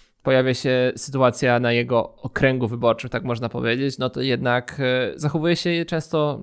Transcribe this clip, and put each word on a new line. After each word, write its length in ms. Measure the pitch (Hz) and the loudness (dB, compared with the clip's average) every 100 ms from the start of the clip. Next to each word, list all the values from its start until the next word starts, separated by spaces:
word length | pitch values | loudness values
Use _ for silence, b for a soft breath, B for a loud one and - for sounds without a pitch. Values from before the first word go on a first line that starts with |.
| b _ | b _
pojawia 300 | - 131 131 | 2 4 4
się 380 | 123 135 127 127 - | 0 0 2 2 0
sytuacja 640 | - 135 127 123 131 120 | -4 2 2 4 2 2
na 120 | 120 | 2
jego 440 | 117 120 120 - - | 0 2 0 0 -6
okręgu 520 | 127 - 135 131 117 | -8 0 2 2 -2
wyborczym, 420 | 120 120 113 123 | 0 0 0 -2
tak 140 | 123 | -6
można 260 | 127 117 117 | -4 -4 -6
powiedzieć, 480 | 127 120 120 139 131 | -2 -2 0 -2 -2
no 120 | 127 | -4
to 120 | 127 | -2
jednak, 560 | 131 120 127 123 123 - | -2 0 0 0 -2 -4
e, 340 | 131 127 117 - | -2 0 -2 -2
zachowuje 400 | 147 156 165 170 | -2 0 0 0
się 300 | 180 170 165 | 0 -2 -2
często, 560 | 165 - 160 147 139 | -4 -2 -2 0 -4